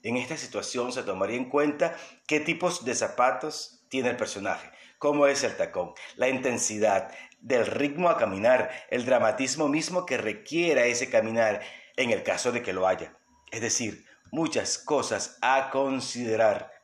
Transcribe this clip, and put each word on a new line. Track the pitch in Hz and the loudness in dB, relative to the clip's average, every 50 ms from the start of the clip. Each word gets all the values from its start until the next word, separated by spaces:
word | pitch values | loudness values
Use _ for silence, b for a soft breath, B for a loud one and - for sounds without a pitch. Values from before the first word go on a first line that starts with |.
En | - 110 117 127 | -4 -2 -4 -4
esta | 123 - 160 | -4 -4 -8
situación | 151 135 113 - 104 95 - - 131 - 123 | -10 -10 -8 -6 -6 -6 -4 -4 -4 -4 -4
se | - 131 | -4 -6
tomaría | 117 101 95 92 95 101 113 123 | -4 -4 -2 -2 -2 -2 -2 -4
en | 131 127 | -4 -2
cuenta | - 143 147 147 147 147 139 139 160 B B B B B B | 0 2 2 2 2 0 0 -2 -2 B B B B B B
qué | - 151 151 | -2 0 0
tipos | 147 170 160 - 180 175 - - 117 | 0 0 -4 0 0 -2 -2 -2 -4
de | 127 120 | -2 -2
zapatos | - 113 - - - 123 131 131 - - 156 147 - - - - _ _ _ | 0 -2 -2 2 2 2 2 2 0 -6 -6 -8 -8 -12 -14 -16 _ _ _
tiene | - 131 123 123 | -4 -2 0 0
el | 117 | 0
personaje, | - 110 - - 101 98 98 87 - - - B B B B B B | 0 -4 -4 -4 -6 -4 -4 -4 -4 -8 -18 B B B B B B
cómo | - 147 147 147 143 | 0 0 4 6 6
es | 139 139 - 135 | 4 4 4 0
el | 113 92 | -2 0
tacón, | - - 98 - 95 87 85 B B B B B | -2 -4 -2 -2 -4 -4 -4 B B B B B
la | - 123 131 | 0 0 0
intensidad | 131 127 127 131 120 107 - - 107 104 104 107 98 95 95 B B B B B B _ | 2 2 0 0 0 0 -2 -4 0 2 4 4 4 4 0 B B B B B B _
del | - 113 131 120 107 | -4 0 2 2 2
ritmo | - - - 139 147 143 160 180 170 | 2 0 0 -2 -2 0 2 2 2
a | 160 - | 4 4
caminar, | 117 104 95 95 104 120 127 127 - B B B B B | 2 0 0 2 4 4 6 6 4 B B B B B
el | - 123 117 | -4 -2 2
dramatismo | 123 127 120 117 110 107 - 135 127 - 156 156 143 | 2 2 4 4 2 2 0 -2 -2 0 0 0 0
mismo | 139 160 156 - 180 180 175 | 0 0 -2 -2 -4 -4 -2
que | - 135 113 | -2 -4 -2
requiera | 107 110 107 104 - - 143 165 175 170 147 127 120 | -2 -4 -6 -6 -10 -4 -2 0 2 4 4 4 4
ese | 120 120 120 127 - | 4 2 0 -2 2
caminar, | - 110 110 113 113 117 113 107 104 92 B B B B B B B | 2 2 2 4 2 2 4 4 2 0 B B B B B B B
en | - 131 120 | -2 0 0
el | 110 92 | 0 0
caso | - - 92 - - 123 | 0 -2 -2 0 0 -2
de | 117 120 | -2 -2
que | 117 101 | -4 -4
lo | 92 92 92 | -2 0 2
haya. | 92 92 - 82 - - _ _ _ _ _ _ - | 2 2 0 -2 -14 -16 _ _ _ _ _ _ -14
Es | - 117 | -8 -6
decir, | 110 110 - - 123 107 - - b b b b b - | -2 -2 -2 -2 -2 -4 -8 -10 b b b b b -8
muchas | - 151 165 151 - 120 95 - - - | -4 -2 -2 0 0 -2 -2 -2 -4 -6
cosas | - - 151 139 113 - 117 98 - - - - | -2 0 0 0 0 0 -2 -4 -4 -8 -8 -2
a | - 127 131 135 135 - | 2 2 4 2 2 0
considerar. | - 135 139 135 135 131 120 - - 120 123 113 110 110 113 107 101 104 - - - - | 0 0 0 0 0 -4 -4 -6 -6 -6 -2 -2 2 4 4 4 4 2 -4 -12 -18 -20